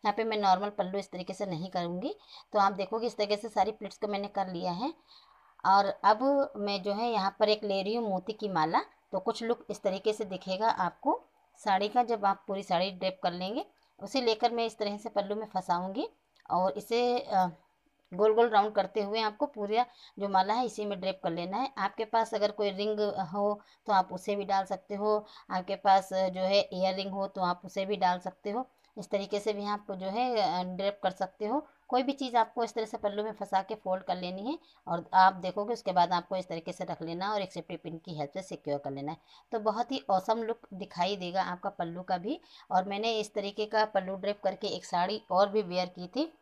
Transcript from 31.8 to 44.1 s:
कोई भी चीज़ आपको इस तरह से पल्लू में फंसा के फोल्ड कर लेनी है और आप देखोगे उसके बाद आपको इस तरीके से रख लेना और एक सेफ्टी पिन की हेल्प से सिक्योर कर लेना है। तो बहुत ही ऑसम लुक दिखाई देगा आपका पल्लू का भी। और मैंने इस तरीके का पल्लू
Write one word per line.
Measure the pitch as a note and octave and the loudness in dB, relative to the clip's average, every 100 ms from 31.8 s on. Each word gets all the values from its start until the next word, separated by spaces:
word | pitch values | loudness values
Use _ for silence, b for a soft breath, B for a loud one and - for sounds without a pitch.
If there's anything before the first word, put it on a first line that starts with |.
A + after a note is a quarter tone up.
| b | b
कोई | B3 | 0
भी | C4 | 0
चीज़ | C#4 C4 A#3 | -2 0 2
आपको | A3 - | 2 0
इस | A3+ | -4
तरह | - A3 | -2 -6
से | A#3 | -4
पल्लू | G#3 G3+ | -4 -2
में | G#3+ | -6
फंसा | G#3+ G3 F#3+ | -6 -2 -2
के | F#3+ G#3+ | -2 -8
फोल्ड | F#3+ F#3 | -2 -4
कर | F#3 F3+ | -2 -4
लेनी | F3+ F#3 | -4 -6
है | G#3+ E4 b b - | -6 -8 b b -6
और | E3+ D#3+ | -4 2
आप | F#3 F#3+ | 8 8
देखोगे | F#3+ F3+ F3+ G3+ | 6 -4 -4 -2
उसके | A3+ - | -2 0
बाद | F3+ F3 | 4 4
आपको | F3+ E3+ F#3+ | 2 -2 -6
इस | F3+ | -4
तरीके | E3 E3 | -8 -8
से | E3+ | -8
रख | F3 E3 | -8 -6
लेना | E3 E3+ F#3+ | -6 -4 -2
और | G#3+ | -2
एक | F#3 | -4
सेफ्टी | F3+ E3 E3+ | -8 -10 -10
पिन | E3+ E3 | -10 -12
की | F3+ D#3 | -12 -8
हेल्प | C#3+ | -6
से | - | -8
सिक्योर | - D#3+ - C#3+ | -10 -10 -4 -4
कर | C#3+ | -4
लेना | C#3 C#3+ | -6 -8
है। | D#3+ b b b | -8 b b b
तो | A#3 | -2
बहुत | G#3+ G#3+ A#3+ | 0 0 -2
ही | C4 - | -4 0
ऑसम | F#3+ F#3 A3+ | 0 2 0
लुक | A3 A#3 - | 0 -6 -8
दिखाई | F#3 F#3 F3 F3+ G3+ | -12 -12 -2 -2 0
देगा | F3+ F#3 | -2 -2
आपका | F#3 F3+ G3+ | -2 -4 -8
पल्लू | G3 E3+ E3+ | -6 -8 -6
का | F#3 F#3 | -4 -4
भी। | F#3+ D#4+ B B B | -2 -6 B B B
और | F#3+ F#3+ | 0 0
मैंने | G3+ A3+ A3 | -2 0 0
इस | G#3 | -2
तरीके | G#3+ G3+ G3+ G#3+ | -4 -6 -4 -2
का | G#3+ G#3+ | 2 2
पल्लू | G3 F#3 | 2 -2